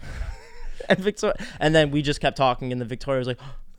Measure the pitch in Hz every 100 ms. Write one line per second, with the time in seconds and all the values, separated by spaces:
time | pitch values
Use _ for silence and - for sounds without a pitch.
0 | - - - - - - - - - 190
1 | 190 - 208 - 214 - 151 160 147 143
2 | 143 147 147 - 135 123 127 123 117 123
3 | - 131 123 123 135 - -